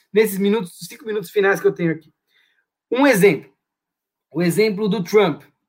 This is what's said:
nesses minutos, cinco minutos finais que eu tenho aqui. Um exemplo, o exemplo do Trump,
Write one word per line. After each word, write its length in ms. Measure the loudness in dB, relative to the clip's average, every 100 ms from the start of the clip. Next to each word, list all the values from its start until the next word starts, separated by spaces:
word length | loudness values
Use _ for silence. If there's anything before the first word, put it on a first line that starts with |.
| _
nesses 280 | 0 0 0
minutos, 380 | -2 -2 -4 -14 -20
cinco 180 | -16 -10
minutos 240 | -10 -6
finais 320 | -2 0 0
que 60 | -2
eu 60 |
tenho 180 | 0 -4
aqui. 200 | -4 -10 _ _ _ _ _ _ _ -6
Um 140 | 0 2
exemplo, 460 | 4 4 2 -6 _ _ _ _ _ _ _ _
o 80 | -4
exemplo 480 | -2 0 0 0 -4
do 140 | -4
Trump, 400 | 0 2 2 -2 -10 _